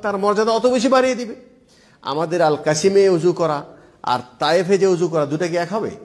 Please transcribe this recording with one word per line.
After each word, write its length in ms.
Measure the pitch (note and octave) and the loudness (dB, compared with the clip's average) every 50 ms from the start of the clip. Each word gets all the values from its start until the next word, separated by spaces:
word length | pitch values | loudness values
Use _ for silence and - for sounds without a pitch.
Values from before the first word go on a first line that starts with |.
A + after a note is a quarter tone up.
তার 160 | - G#3 G3+ | -6 -6 -4
মর্যাদা 340 | F#3+ G3+ G#3 G3+ G#3 A3 A#3 | -2 -2 0 0 0 0 0
অত 140 | A3+ A3 A#3 | 0 2 2
বেশি 220 | B3+ B3+ B3 G#3+ | 2 2 2 2
বাড়িয়ে 280 | C4+ C4 C4 B3+ C4 B3+ | 2 2 2 2 2 0
দিবে। 200 | A3+ A#3+ G#3+ - - - - _ _ _ _ _ _ _ _ _ _ | -4 -6 -10 -12 -16 -20 -20 _ _ _ _ _ _ _ _ _ _
আমাদের 400 | - B2 C#3 D#3 E3+ D#3 E3+ E3+ | -10 -6 -4 -4 -4 -2 0 0
আল 160 | E3 D#3 D3 C#3+ - | 2 2 0 0 0
কাসিমে 440 | D3+ D#3 D#3 - G3 G3 G3 G3 F#3+ | -2 0 0 2 2 4 4 4 4
উজু 240 | F3+ D#3+ D#3+ F3+ E3 | 4 2 2 0 0
করা 300 | - E3+ D#3 D3+ C#3+ D3 - - - - - _ _ - | 0 -2 -2 -2 -4 -8 -12 -18 -20 -20 -20 _ _ -4
আর 160 | - B2 A#2+ - - - - | -4 -4 -4 -4 -8 -8 -4
তায়েফে 380 | D3 D3+ E3 F#3+ F3+ F3+ G3+ | 0 2 2 2 2 2 0
যে 100 | F3 G3 | 2 2
উজু 200 | F#3+ F3+ D#3+ F3+ | 2 2 2 0
করা, 180 | E3 E3 D#3 D3 | -2 0 -2 -2
দুটা 220 | C3+ D3 D#3 F3+ | -2 -2 -4 -4
কি 100 | E3 E3+ | -2 -2
এক 160 | E3+ E3+ E3 G#3 | -4 -4 -4 -4
হবে? 160 | A3 F3 G2+ F2 - | -6 -6 -6 -8 -12